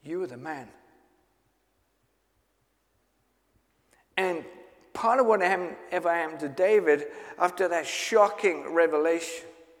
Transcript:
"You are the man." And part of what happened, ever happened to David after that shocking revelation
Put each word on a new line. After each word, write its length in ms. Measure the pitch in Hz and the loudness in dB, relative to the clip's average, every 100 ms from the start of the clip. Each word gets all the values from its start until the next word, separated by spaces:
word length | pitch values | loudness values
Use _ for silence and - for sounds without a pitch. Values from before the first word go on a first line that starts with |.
"You 200 | 143 170 | -8 -8
are 40 | 180 | -8
the 100 | 123 | -10
man." 320 | 135 151 117 - _ _ _ _ _ _ _ _ _ _ _ _ _ _ _ _ _ _ _ _ _ _ _ _ _ _ _ _ _ _ _ _ _ - | -12 -12 -12 -20 _ _ _ _ _ _ _ _ _ _ _ _ _ _ _ _ _ _ _ _ _ _ _ _ _ _ _ _ _ _ _ _ _ -4
And 300 | 185 170 - - - _ _ | -2 -4 -8 -20 -20 _ _
part 260 | - 226 247 | -4 0 2
of 60 | 240 | 4
what 160 | 214 | 4
happened, 340 | 180 185 180 - - | 4 0 -2 -10 -6
ever 200 | 180 170 | -4 0
happened 280 | 170 160 160 | 0 -2 -6
to 100 | 151 | -8
David 580 | 135 185 214 170 147 147 - - - | 0 4 4 4 2 0 -12 -18 -2
after 300 | 180 180 185 | -2 0 -2
that 180 | 170 147 | -2 -4
shocking 880 | - - 220 208 208 202 156 143 | -6 0 4 4 4 -2 -2 -2
revelation 720 | 165 165 151 156 170 165 - - - - _ | 2 4 4 2 0 -2 -12 -16 -20 -20 _